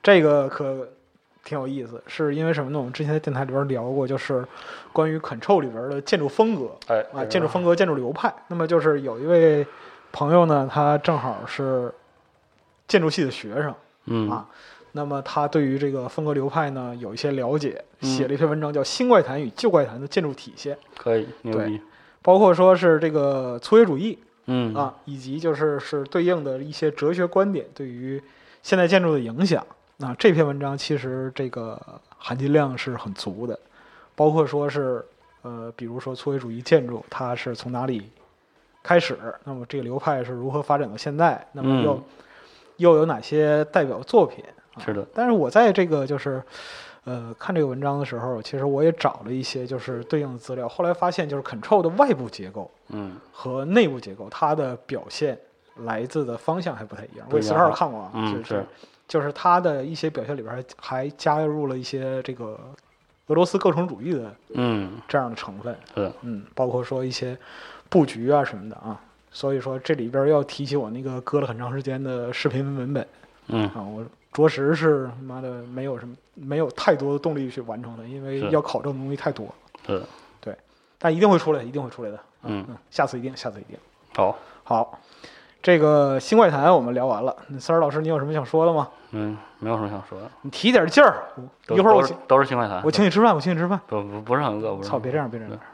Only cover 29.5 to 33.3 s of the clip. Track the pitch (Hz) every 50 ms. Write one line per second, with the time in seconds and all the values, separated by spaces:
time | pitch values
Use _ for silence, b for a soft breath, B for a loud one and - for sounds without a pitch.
29.5 | 170 123 - - - _ _ _ _ _ 139 127 123 - - 220 170 156 160 143
30.5 | 139 139 139 139 139 139 - - 151 139 123 131 127 131 131 131 127 - 135 127
31.5 | - 120 113 113 110 - - - - - _ _ - _ - - - 131 135 139
32.5 | 147 151 143 135 127 120 - 135 123 113 - 104 95 - - 104